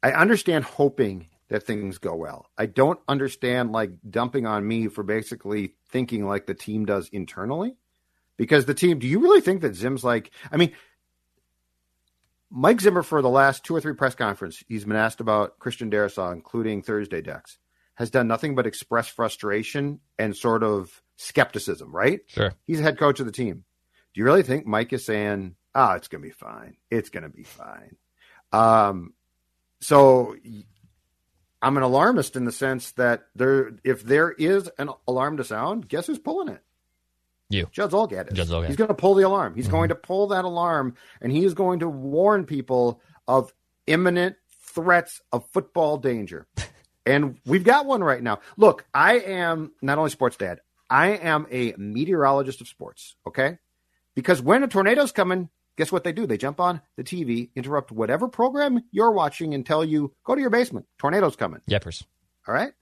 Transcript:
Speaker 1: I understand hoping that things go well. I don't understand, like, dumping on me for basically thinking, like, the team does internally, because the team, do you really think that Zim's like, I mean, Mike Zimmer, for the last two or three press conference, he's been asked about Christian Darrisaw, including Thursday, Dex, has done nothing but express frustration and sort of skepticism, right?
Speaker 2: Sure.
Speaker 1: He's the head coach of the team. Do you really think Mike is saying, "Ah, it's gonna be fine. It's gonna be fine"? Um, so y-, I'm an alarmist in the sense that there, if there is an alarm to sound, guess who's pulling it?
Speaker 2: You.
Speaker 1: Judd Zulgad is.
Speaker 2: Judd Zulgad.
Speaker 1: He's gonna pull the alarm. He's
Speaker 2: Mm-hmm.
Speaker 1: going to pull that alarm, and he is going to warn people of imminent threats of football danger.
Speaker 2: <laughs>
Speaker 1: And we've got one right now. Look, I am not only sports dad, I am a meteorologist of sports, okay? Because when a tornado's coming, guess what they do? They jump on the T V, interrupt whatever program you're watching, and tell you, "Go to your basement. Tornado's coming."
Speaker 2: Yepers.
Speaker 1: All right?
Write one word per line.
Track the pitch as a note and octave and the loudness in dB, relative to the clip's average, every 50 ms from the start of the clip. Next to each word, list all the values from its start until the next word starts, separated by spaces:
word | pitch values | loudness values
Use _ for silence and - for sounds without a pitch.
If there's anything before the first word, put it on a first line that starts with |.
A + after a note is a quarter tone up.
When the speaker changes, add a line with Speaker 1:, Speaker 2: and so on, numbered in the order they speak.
| - | 2
Speaker 1:
I | B2 C3 | 2 4
understand | D3 E3 G#3 A#3 G3 - - E3+ D#3 C3 | 4 4 4 4 2 2 0 0 0 0
hoping | - - - C#3+ C#3+ C3+ - B2+ G#2 F#2+ F#2 E2 _ _ _ _ _ | -2 -2 2 2 2 2 2 -2 -2 -2 -8 -12 _ _ _ _ _
that | G#2+ G#2+ - | -6 -6 -4
things | - A2+ G#2+ G#2 G2 F#2 F2+ | -4 -6 -6 -6 -8 -10 -8
go | - F#2+ E2+ | -8 -8 -8
well. | E2 E2 D2 - - - _ _ | -8 -10 -10 -12 -14 -18 _ _
I | - G#2+ | -6 -6
don't | A2 F#2+ - C3+ D3 F3 - _ - | -4 2 2 2 2 2 -2 _ -4
understand, | C#3 C#3 C3+ C3 - - - B2 B2 B2+ B2 A#2 G#2+ | -4 -2 -2 -4 -6 -6 -4 -2 -2 -2 -2 -2 -2
like, | A2+ A2 G2 F2+ E2+ _ A2 | -4 -4 -4 -6 -14 _ -8
dumping | F#2 A#2 A#2 B2+ A#2+ C#3+ A#2+ | -4 -4 -4 -2 -4 -6 -4
on | A2+ G#2+ G#2 G2+ | -2 -4 -4 -2
me | G#2 A2+ A2+ A2+ G#2+ | -2 -4 -4 -4 -6
for | - - G#2 | -6 -8 -6
basically | F#2+ G#2 A2 G#2+ - A#2+ - _ G2 G#2 G#2+ G2+ F#2+ _ _ _ _ | -4 -4 -6 -6 -8 -14 -14 _ -6 -6 -6 -6 -6 _ _ _ _
thinking, | - B2+ C3 A#2+ A#2+ A2 G#2 | -4 -4 -4 -4 -4 -6 -4
like, | G2 G2+ G2+ - | -4 -4 -6 -6
the | - F#2+ | -8 -12
team | - - - G#2 A2 G#2+ | -10 -10 -8 -6 -6 -2
does | G2+ G#2 G2 E2+ - | -2 -2 -4 -4 -6
internally, | - G2+ F#2 - - - F#2+ A2 C3+ D#3+ F#3+ B3 C4 _ _ _ _ _ _ _ _ _ _ _ _ | -10 -10 -10 -10 -10 -10 -8 -6 -6 -4 -6 -6 -8 _ _ _ _ _ _ _ _ _ _ _ _
because | _ A#2+ A#2 D#3 D3 C3 | _ -2 2 4 4 4
the | A#2+ D3 | 2 -2
team, | - - F3+ E3+ C#3+ | 0 2 2 2 2
do | B2 | -2
you | B2+ C#3+ G3+ | -2 0 2
really | D4 F4+ G4+ G4 | 4 6 6 6
think | - F3+ F#3+ F#3+ E3 | 6 4 -2 0 -2
that | C3 G2+ | -6 -6
Zim's | F2 G2+ B2+ C3+ B2+ B2 | -4 -6 -4 -4 -2 -2
like, | B2 A#2+ A2+ A2+ - _ - - - | 0 0 -2 -2 -6 _ -20 -18 -6
I | - | 2
mean, | D3 F3 D#3+ - - _ _ _ _ _ _ _ _ _ _ _ _ _ _ _ _ _ _ _ _ _ _ _ _ _ _ _ _ _ _ _ _ _ _ | 2 2 2 0 -10 _ _ _ _ _ _ _ _ _ _ _ _ _ _ _ _ _ _ _ _ _ _ _ _ _ _ _ _ _ _ _ _ _ _
Mike | - B2+ C3 E3+ B3 A3+ | -8 2 4 4 4 6
Zimmer, | F#3+ G#3 F#3 F3+ E3 | 4 4 4 4 -2
for | - - D3+ C3+ | 0 0 2 2
the | B2+ | 4
last | B2 C3+ C#3 C#3 C3 - _ | 6 6 6 6 4 0 _
two | - E3 | -4 -4
or | E3 | -2
three | D3+ D#3 D3 | -2 -4 -4
press | - C#3+ C3 B2 | 0 -2 -2 0
conference, | - B2 G#2+ G2+ - G2+ F2 D#2+ - - _ | 0 -2 -2 -2 -4 -8 -12 -12 -16 -16 _
he's | A#2 G#2+ G2+ | -10 -10 -6
been | G#2 G#2+ | -4 0
asked | G#2+ A2 A2+ - _ | 0 0 0 -2 _
about | A#2 A2+ G#2+ G#2+ G#2 - - _ | -2 0 2 2 0 -2 -4 _
Christian | - B2 A#2 - B2 A2 | -10 -10 -10 -8 -8 -4
Darrisaw, | G2+ G#2 G#2 G2+ - - F#2 F2 F2 | 0 0 0 -2 -2 -6 -6 -6 -6
including | E2+ - - - A#2 A2+ A2 G#2+ G2+ F#2 | -10 -14 -10 -8 -4 -4 -4 -4 -6 -6
Thursday, | - A2 G#2 G#2 G2 - E2 | -4 -4 -4 -4 -6 -8 -10
Dex, | D#2 - - C2+ _ - - _ _ _ _ _ _ _ _ | -8 -10 -12 -14 _ -20 -20 _ _ _ _ _ _ _ _
has | _ A#2+ A#2 | _ -8 -2
done | - C3+ A#2+ A2+ | 0 0 2 2
nothing | A2+ A2+ - D3+ C#3 | 0 -2 -2 -4 -2
but | B2+ B2 | -2 -2
express | A#2 - - - _ A#2 A#2 A2+ - | -2 -4 -8 -10 _ -2 -2 -2 -2
frustration | - - A#2+ A2 - - - G#2+ G2+ G#2+ A2 - - C#3+ C#3 C#3+ C#3+ C#3+ _ _ _ - | -6 -4 -4 -4 -4 -6 -6 -4 -4 -4 -4 -4 -6 -6 -6 -6 -8 -10 _ _ _ -6
and | A2 G#2+ G2 | -4 -4 -4
sort | - - A#2+ A2+ A2+ A2+ | -2 -2 0 0 2 2
of | A2 G#2+ G2+ F#2 - - _ _ _ _ | 0 0 -2 -4 -8 -16 _ _ _ _
skepticism, | _ - - - - C3+ - - G#2+ - - F2+ - - - C#2+ | _ -18 -4 0 0 0 0 0 -10 -6 -6 -8 -8 -8 -14 -6
right? | E2+ G2 C3 F3+ G#3 _ | 0 0 0 0 0 _
Speaker 2:
Sure. | _ - - G#2 G2 - _ _ | _ -4 -2 -2 -2 -2 _ _
Speaker 1:
He's | - E3 D#3 | -6 -4 0
the | D3+ | 0
head | D#3 D3 - | 0 0 2
coach | D#3 D3 C#3 C#3 | 2 0 0 0
of | C#3 | -4
the | A#2 G#2 | -10 -6
team. | - B2+ A2 F2+ E2+ _ _ _ _ _ _ _ _ _ _ _ | -6 -6 -6 -6 -8 _ _ _ _ _ _ _ _ _ _ _
Do | - | 0
you | G#2+ | 2
really | B2+ D3+ - - | 4 4 4 4
think | A#2 B2+ D3+ D3+ | 2 -2 -4 -2
Mike | A2 G#2+ G#2+ A#2 A#2+ - | -2 -2 -2 -2 -2 -6
is | B2 - | -8 -4
saying, | - A2 G#2 G#2 G#2 G#2 G2 F#2+ F#2 F2 _ _ _ _ | -4 -4 -2 -2 -2 -4 -4 -6 -10 -14 _ _ _ _
"Ah, | C3+ C3 A2 F#2 | 2 2 4 2
it's | F2+ - - | -2 -6 -12
gonna | - - - | -18 -16 -16
be | D#2+ | -18
fine. | - _ - A1 A1+ A1 A1 - - _ _ _ | -20 _ -20 -20 -18 -18 -20 -20 -20 _ _ _
It's | A#2 A2+ G#2 - | -4 -4 -4 -6
gonna | - G2 D#2+ D2+ | -12 -14 -14 -14
be | C2+ - - | -20 -20 -20
fine"? | - - - - - G#1 - - - - _ _ _ _ _ _ _ _ _ _ _ - | -20 -20 -20 -20 -20 -20 -20 -20 -20 -20 _ _ _ _ _ _ _ _ _ _ _ 2
Um, | G#2+ A2+ A2+ A2+ A2+ G#2+ G2+ G2 F#2 F2 E2+ _ _ _ _ _ _ _ _ _ _ _ _ _ _ | 4 6 6 6 6 6 4 0 -4 -10 -14 _ _ _ _ _ _ _ _ _ _ _ _ _ _
so | - - D3+ C#3+ C#3 C3+ C3 B2+ B2 - G#2 - _ | -2 4 8 8 10 10 8 6 4 -2 -6 -16 _
y-, | A#2 A2+ G#2 G2+ _ _ _ _ _ _ _ _ _ _ _ _ _ _ _ _ _ _ _ | -20 -20 -20 -20 _ _ _ _ _ _ _ _ _ _ _ _ _ _ _ _ _ _ _
I'm | - B2+ C#3 | 0 0 2
an | C#3+ C3 | 2 2
alarmist | B2+ B2 C3+ D#3+ A3 B3+ G#3 C3+ - - | 4 4 4 4 4 4 2 0 -2 -4
in | C3 B2 | -6 -6
the | A#2+ A2+ | -6 -4
sense | - C#3 C3+ C3 B2+ A#2+ - - | -4 -4 -4 -4 -4 -8 -12 -4
that | - B2 A#2+ A#2 A2+ _ _ _ | 0 2 2 2 0 _ _ _
there, | G2 B2 C3+ C#3 C3+ C3 A2 A2+ G#2 _ | -2 2 2 2 2 0 -2 -6 -8 _
if | C3 B2+ G#2 G2+ | -2 -2 -2 0
there | A2+ C3 D3 D#3+ E3+ | 2 4 4 4 2
is | C#3+ - D#3 D#3+ F#3+ G3 F#3+ E3+ - - | 0 -2 0 0 0 0 0 -4 -8 -8
an | C#3 D3 C3+ - _ - | -8 -8 -8 -10 _ -4
alarm | B2+ B2+ C3 C#3+ D#3 D3 | -2 0 -2 -2 -2 -6
to | B2+ | -6
sound, | - A2 G#2+ A#2+ D#3 G3+ A#3 F3+ - | -6 -6 -6 -4 -4 -6 -6 -8 -6
guess | - D#3 F3 | -6 -6 -6
who's | - D#4 A#3+ | -6 -8 -8
pulling | - - D#4+ F#4 F#4+ C#4+ | -6 -6 -6 -6 -6 -8
it? | G#3 - _ _ _ _ _ _ _ _ _ _ _ _ _ _ _ _ _ _ | -10 -14 _ _ _ _ _ _ _ _ _ _ _ _ _ _ _ _ _ _
Speaker 2:
You. | G#2 G2 F2 - | -4 -4 -4 -6
Speaker 1:
Judd | _ - G3+ G3 D#3 | _ -6 -4 -2 0
Zulgad | G3+ A3+ G#3+ G2+ F#2 F#2 - G2 | 0 -2 -2 -4 -8 -8 -6 -4
is. | |
Speaker 2:
Judd | F#2 F2 E2 | -4 -4 -2
Zulgad. | E2+ E2 E2+ D#2+ | -2 -4 -4 -4
Speaker 1:
He's | C#3+ | -2
gonna | C#3+ A3 G#3+ G#3 | -2 0 0 0
pull | - - F#3+ G3 | 2 4 4 6
the | G3 F#3+ | 6 4
alarm. | F#3+ G3 G3+ E3 G#2 E2 | 4 2 0 -2 -4 -4
He's | G#2+ B2+ | -6 -4
Speaker 2:
Mm-hmm. | - - | -2 0
Speaker 1:
going | D#3+ E3 D#3+ | 0 0 0
to | E3 | -2
pull | - - - F3+ F#3+ G3+ G3+ | -4 -6 -6 -2 0 0 0
that | G3+ F#3 F3+ | 0 -2 -2
alarm, | F3+ F3 E3+ E3+ F3 E3 D3+ C3+ B2+ A#2+ _ - - - - | -2 -2 -2 -2 0 0 0 -2 -4 -6 _ -20 -20 -20 -8
and | - A#2 | -6 -2
he | B2+ D3+ F3+ | 0 2 2
is | G3 E3 | 2 2
going | D#3 F#3+ F3+ F3+ F3 | 2 0 0 0 -2
to | E3 E3+ | -4 -6
warn | D3+ C3+ C3 C#3 C#3 D#3 F3+ G3+ G#3+ G3+ F3+ | -6 -8 -8 -4 0 2 4 4 4 2 0
people | C#3 D#3 C#3 B2+ - C3 B2 B2 A#2+ A#2+ _ _ _ _ _ _ - | -2 -6 -6 -4 -2 0 2 2 2 0 _ _ _ _ _ _ 2
of | B2+ C3 B2 - _ _ _ _ _ _ _ | 2 2 2 0 _ _ _ _ _ _ _
imminent | - D#3 E3 F#3 F3+ F3 F3 F3 F#3+ G3+ _ _ _ | 0 2 2 2 2 2 2 0 -2 -2 _ _ _
threats | _ _ _ - - - E3 F3+ F3 F3 E3+ - - - _ _ | _ _ _ -10 -8 -4 2 4 4 4 4 0 -10 -20 _ _
of | - B2 - - - | -6 -6 -6 -4 -6
football | F#3+ - _ _ F3 E3 D3 D3+ C#3+ | -6 -6 _ _ 0 0 0 0 -2
danger. | C3 C3+ B2 A2+ G#2 F2+ F2+ D#2 D#2 _ _ | -2 -2 -2 -2 -6 -10 -12 -16 -18 _ _
Speaker 2:
<laughs> | - - - _ _ _ _ _ _ _ | -12 -12 -12 _ _ _ _ _ _ _
Speaker 1:
And | A#2+ C3 C#3+ D3 C#3+ B2+ - _ | 2 2 2 2 0 -4 -10 _
we've | B2 C#3+ F#3+ F3+ | 0 0 4 6
got | F#3+ B3 C#4+ D4 | 6 4 4 4
one | C#4 C4+ A3+ F#3 | 0 -2 0 2
right | D#3 C3+ A#2+ A#2+ | 0 0 0 0
now. | A#2+ G#2 - - - - | -4 -4 -4 -6 -16 2
Look, | - G#3 G#3+ - - - _ _ | 6 8 8 8 4 -4 _ _
I | C3+ D3+ F#3 A3+ B3 | 4 6 6 6 4
am | G3+ F#3+ F#3+ F#3 F3 E3+ E3 E3 D#3 D3+ _ _ - | 2 -2 -4 -2 0 0 0 -2 -4 -10 _ _ -2
not | C3+ C#3+ D3 | -2 0 0
only | D#3 D3+ | 0 -2
sports | - - C3 B2 - - | 0 0 -2 -2 0 -2
dad, | G2+ F#2 F2 - _ _ _ _ _ _ | -6 -6 -6 -10 _ _ _ _ _ _
I | B2 C3+ D#3 F#3 | 2 4 4 4
am | G#3 G#3 D#3+ E3+ D#3 D3+ D#3 - A#2+ | 2 -2 -2 -2 -2 -2 -2 -4 -4
a | B2+ B2 A#2 - | -4 -4 -4 -4
meteorologist | F#2 G2+ G#2 G#2+ A#2 D3 E3+ F#3+ E3 C#3+ C3+ C#3 C#3 C#3 C3 B2+ - A#2+ | -8 -10 -8 -6 -6 -2 -2 0 2 4 4 4 2 0 -2 -6 -12 -14
of | |
sports, | - - _ - - - _ - - - _ _ | -20 -18 _ -18 -18 -18 _ -20 -20 -20 _ _
okay? | - - - C3 C#3+ F3 - _ _ _ _ _ _ _ _ _ _ _ | -12 -4 -2 -2 -2 -2 -6 _ _ _ _ _ _ _ _ _ _ _
Because | - B2+ - F3+ C#3+ | -8 0 0 0 2
when | B2 C3 G3 B3+ C#4 | 4 2 4 4 2
a | B3+ | 0
tornado's | - F#3+ F#3+ G3 A#3 C#4+ C#4+ B3 - | 0 2 4 4 4 4 2 0 0
coming, | - G3 F3+ F#3 F#3 F3+ E3 _ _ _ _ _ | -2 0 0 0 -4 -4 -8 _ _ _ _ _
guess | - D#3 - - | -4 -4 -2 -2
what | F3+ E3+ | -4 -2
they | F3+ D#3+ | -4 -6
do? | F3 A#3 | -4 -4
They | D#3 A2+ G#2 | -4 -4 -4
jump | - C3+ C#3+ - | -4 -6 -4 -2
on | F3+ F3+ F3+ D#3+ _ _ _ | -2 -2 -2 -4 _ _ _
the | - B2+ | -14 -12
T | - - F3+ D#3+ | -10 -8 -8 -4
V, | B2 A#2 A#2 A#2+ A#2+ _ | -4 -4 -4 -6 -8 _
interrupt | C3+ B2 C3+ D3 D3 C3 - A2 | -12 -8 -4 -4 -4 -4 -6 -6
whatever | G#2+ A2+ G#2+ B2 D#3+ A3 | -4 -2 -2 0 -2 -2
program | B3+ - - A#3 C4 C4 C#4+ D4 C#4+ B3+ A#3+ A#3+ _ | -4 -2 -2 -2 0 0 0 -2 0 0 -2 -4 _
you're | - G3 A3 A#3 | 0 2 2 2
watching, | A3 G3 E3 D3 - - E3 D#3+ D3 | 2 0 -2 -2 -4 -6 -8 -6 -6
and | C#3 B2 | -6 -4
tell | - D#3 D#3 D#3+ | -2 -2 -2 0
you, | D#3+ D#3 D3+ D3 C#3 _ _ _ | 0 0 -2 -2 -4 _ _ _
"Go | - B3 | -4 -2
to | C#4+ | -2
your | C4+ B3+ | 0 0
basement. | G#3+ A#3+ B3 A#3+ E3+ A2 - _ _ | 0 0 0 -2 -4 -12 -14 _ _
Tornado's | _ - C#3+ D#3+ G#3 G3 D#3 - | _ -4 -2 0 2 0 0 0
coming." | - A#2 F#2 D#2 D#2 _ - | -2 -6 -6 -6 -10 _ -4
Speaker 2:
Yepers. | G2+ G2+ - F2 E2 - - _ _ _ _ _ _ _ _ - | -4 -4 -4 -6 -14 -14 -16 _ _ _ _ _ _ _ _ -4
Speaker 1:
All | G#2+ | -2
right? | C3+ G#3 C#4 - _ | -2 -2 -4 -8 _